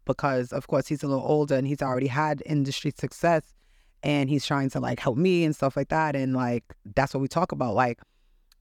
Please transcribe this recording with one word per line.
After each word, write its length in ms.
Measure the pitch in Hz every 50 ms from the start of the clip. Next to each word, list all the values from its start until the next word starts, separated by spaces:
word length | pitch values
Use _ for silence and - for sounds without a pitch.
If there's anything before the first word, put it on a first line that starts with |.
| -
because, 480 | - 131 - - 143 135 127 123 123 -
of 160 | 139 - -
course, 180 | - 139 135
he's 160 | - 160 139 -
a 60 | 143
little 160 | 139 131 123
older 300 | - 151 151 151 143 139
and 100 | 131 135
he's 160 | 139 147 139 143
already 240 | 131 127 127 135
had 340 | 139 120 147 156 156 151 143 -
industry 460 | - 151 147 139 139 135 - - 147 -
success 460 | - - 131 - - - 170 170 156 - - _ _ _ _ _ _ _ _ _ _ -
and 260 | 147 147 143 139 135
he's 160 | 147 139 -
trying 240 | - 151 139 135 139
to, 80 | - 143
like, 200 | 127 120 120 -
help 180 | - 147 120 123
me 260 | 170 190 180 170 170
and 120 | 156 147
stuff 200 | - - 139 -
like 120 | 143 139 -
that. 260 | 151 160 160 156 143
And, 200 | 139 131 131 131
like, 280 | 127 127 120 123 120 - - - - _ 104 101
that's 180 | - 135 139 -
what 80 | 135
we 60 | 135
talk 240 | 131 - 170 175 -
about. 240 | - 143 135 123 101
Like, 260 | 117 127 123 120 - - _ _ _ _ _ _ _ _ _ _ _